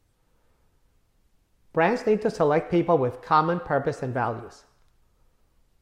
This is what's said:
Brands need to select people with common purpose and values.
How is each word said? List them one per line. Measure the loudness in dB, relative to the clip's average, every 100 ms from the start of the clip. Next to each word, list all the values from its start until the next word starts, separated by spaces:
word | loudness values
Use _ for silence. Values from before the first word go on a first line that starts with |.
| _ _ _ _ _ _ _ _ _ _ _ _ _ _ _ _ _
Brands | 0 2 2 0
need | 0
to | 0
select | 0 2 2 0
people | 0 2 2
with | 0 -4
common | 0 2 2 -2
purpose | -2 -2 -2 -4
and | -6
values. | -4 -4 -6 -12 -20 _ _ _ _ _ _ _ _ _ _ _ _